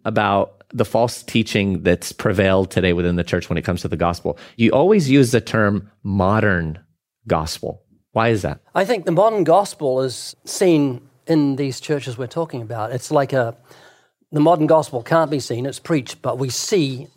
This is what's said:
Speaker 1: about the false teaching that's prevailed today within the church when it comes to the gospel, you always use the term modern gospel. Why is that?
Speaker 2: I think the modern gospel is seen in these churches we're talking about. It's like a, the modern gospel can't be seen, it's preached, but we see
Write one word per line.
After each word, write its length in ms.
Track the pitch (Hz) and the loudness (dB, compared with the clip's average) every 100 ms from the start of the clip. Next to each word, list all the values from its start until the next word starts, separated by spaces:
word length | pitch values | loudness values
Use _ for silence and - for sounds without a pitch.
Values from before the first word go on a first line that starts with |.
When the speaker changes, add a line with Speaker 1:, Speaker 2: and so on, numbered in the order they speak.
Speaker 1:
about 500 | - 110 104 101 - - _ | -4 0 2 2 0 -6 _
the 120 | 117 | -4
false 380 | 107 113 120 - | -2 0 0 -2
teaching 600 | - 117 107 110 98 90 | -4 -2 0 0 0 0
that's 300 | 87 87 - | 0 0 -2
prevailed 580 | - 113 95 95 95 95 | -4 -2 2 2 2 0
today 220 | - 90 | 0 0
within 240 | 87 87 87 | 2 0 -2
the 80 | |
church 240 | 85 92 - | -2 -4 -2
when 80 | 85 | -4
it 60 | |
comes 180 | - 87 | -4 -4
to 60 | 82 | -4
the 80 | 80 | -2
gospel, 420 | 85 87 87 - - - | -2 -2 -6 -8 -10 0
you 140 | 117 | 2
always 400 | 127 175 214 139 | 4 4 4 4
use 200 | 139 123 | 4 4
the 80 | 117 | 2
term 500 | - 113 104 101 - _ | 0 0 2 0 -6 _
modern 760 | 101 98 95 107 107 90 80 78 _ _ _ _ 113 | -4 0 2 2 2 0 -2 -8 _ _ _ _ -4
gospel. 560 | 87 80 - 76 - _ _ _ | -2 -2 -8 -10 -12 _ _ _
Why 160 | 113 113 | -2 0
is 140 | 110 | 0
that? 180 | 85 71 _ | -2 -8 _
Speaker 2:
I 100 | - | -2
think 200 | 190 233 | 0 -2
the 80 | 175 | 0
modern 320 | 165 214 220 | 2 2 2
gospel 560 | 160 175 202 - 147 127 | 4 4 2 -4 -2 -2
is 340 | 131 117 - - | -2 -6 -14 -16
seen 560 | - - 190 160 143 120 - _ - | -10 0 4 4 2 -2 -12 _ 0
in 300 | 160 143 135 | 2 2 0
these 220 | 139 123 | -4 -6
churches 380 | - 147 131 117 | -4 -4 -4 -8
we're 80 | 127 | -8
talking 360 | - 165 131 | -6 -6 -8
about. 280 | 110 113 110 | -10 -8 -6
It's 180 | 123 - | -6 -2
like 220 | 151 139 | 0 2
a, 240 | 135 117 117 _ - - _ _ _ _ | 0 -2 -4 _ -20 -20 _ _ _ _
the 80 | 151 | 0
modern 260 | 156 170 156 | 4 4 4
gospel 360 | 160 147 127 | 2 2 -6
can't 280 | 113 165 156 | 0 0 2
be 100 | 147 | -2
seen, 260 | - 117 135 | -4 -6 -6
it's 120 | 131 | -8
preached, 420 | - 165 120 - | -2 -2 -2 -8
but 160 | 131 117 | -6 -4
we 100 | 131 | -4
see 560 | - - 208 139 127 147 | -6 -2 0 0 -4 -12